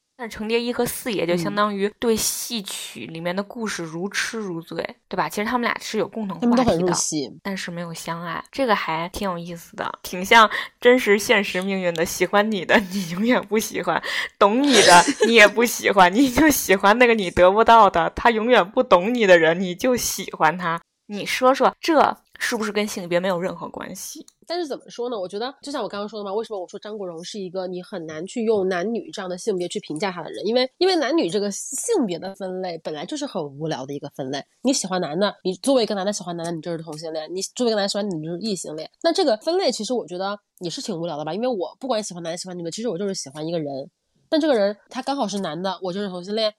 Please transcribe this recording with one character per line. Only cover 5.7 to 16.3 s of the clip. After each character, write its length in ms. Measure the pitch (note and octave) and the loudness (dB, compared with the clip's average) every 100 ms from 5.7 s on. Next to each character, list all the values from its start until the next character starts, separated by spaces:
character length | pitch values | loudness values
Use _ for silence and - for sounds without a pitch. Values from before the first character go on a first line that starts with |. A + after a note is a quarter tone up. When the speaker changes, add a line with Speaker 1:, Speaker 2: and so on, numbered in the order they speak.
| - | -2
Speaker 1:
是 160 | - A3 | -4 -4
有 100 | - | -4
共 220 | A3+ G3+ | -4 -8
同 100 | E3+ | -2
话 20 | |
题 100 | A#3+ | 2
的， 60 | A#3+ | 4
Speaker 2:
他 0 | |
们 100 | A#3 | 4
都 60 | |
很 80 | E3+ F3+ | 2 2
入 60 | |
戏。 400 | E3+ - D#3 A#2+ D#3 | 0 -2 -4 -6 -8
Speaker 1:
但 140 | G3 F#3+ | -8 -8
是 140 | - | -8
没 100 | E3+ | -10
有 140 | E3+ | -10
相 260 | E3 - E3 | -10 -8 -8
爱， 220 | E3+ E3 - | -8 -8 -8
这 160 | - B3+ | -2 2
个 80 | |
还 340 | G3+ - D#3+ F3 | 2 0 -4 -6
挺 200 | - G3 | -6 -6
有 80 | E3+ | -6
意 160 | F3 E3+ | -8 -12
思 180 | - - | -14 -8
的， 140 | E2+ - | -8 -8
挺 200 | - F3+ | -10 -8
像 280 | F#3+ A3+ G#3+ - - _ | 4 6 6 2 -10 _
真 180 | B3 B3+ | 4 4
实 200 | G#3 G3+ | 4 2
现 240 | - G#3+ | 4 2
实 200 | G3+ F#3 | 2 -2
命 180 | G3 F#3+ | -2 -2
运 140 | F3+ | -2
的， 100 | E3 | -2
喜 220 | F3+ - F3+ | -2 0 2
欢 240 | G#3 G#3+ | 4 2
你 120 | G3+ | -2
的 140 | D3+ G#3+ F#3 | 2 2 2
你 160 | G3 E3 | -4 -6
永 120 | F3 | -2
远 180 | A#3 G#3+ F3 | 0 0 0
不 120 | G#3+ | -2
喜 220 | - - | -2 -4
欢， 220 | F3+ D#3 - - - - | -2 -2 -2 -6 -6 4
懂 220 | G3+ A#3 | 4 4
你 120 | C#4+ A3 | 4 6
的 220 | F3+ F3 A3 - G#3+ | 10 8 8 2 4
你 80 | |
也 140 | A3+ G#3 | 8 8
不 160 | G#3 | 6
喜 240 | A#3 - G#3+ | 0 2 2
欢， 220 | G3 F3 | 6 6
<laughs> 0 | |
你 160 | G#3 | 6
就 220 | C4+ | 4